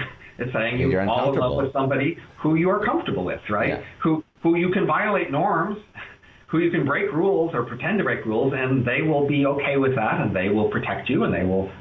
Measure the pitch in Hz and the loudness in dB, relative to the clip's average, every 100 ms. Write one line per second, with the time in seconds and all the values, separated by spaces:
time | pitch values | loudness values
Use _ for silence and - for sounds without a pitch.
0 | 131 - - - 123 113 113 123 87 92 | -6 -12 -20 -10 -6 -4 -2 0 0 2
1 | 101 120 135 131 127 143 135 139 131 131 | 2 0 0 0 0 0 -2 -2 -2 0
2 | 147 - - - 151 160 180 202 208 320 | -2 -4 -12 -4 0 2 2 2 0 -2
3 | - 92 90 - - 104 113 80 - - | -2 -4 -4 -6 -4 -2 -2 -4 -8 -4
4 | 160 156 - _ 170 170 180 190 165 156 | 0 0 -4 _ 2 2 2 0 0 0
5 | 214 190 139 139 190 165 190 208 - - | 0 0 0 0 0 0 -2 -6 -12 -18
6 | - - - - - 160 170 165 139 147 | -18 -20 -20 -20 -4 0 2 2 0 0
7 | 202 151 196 165 165 131 120 117 160 202 | 0 0 2 2 0 -2 -4 -4 -2 0
8 | 143 110 113 110 131 131 131 135 - 131 | 0 -2 -2 0 0 0 0 2 2 0
9 | 156 143 143 143 139 143 143 139 135 127 | 2 2 2 2 2 2 0 2 2 2
10 | 110 - 110 92 95 107 107 113 - 101 | 0 0 0 0 2 2 2 0 -4 -6
11 | - 151 220 90 92 95 98 - | -2 0 2 2 2 0 -2 -8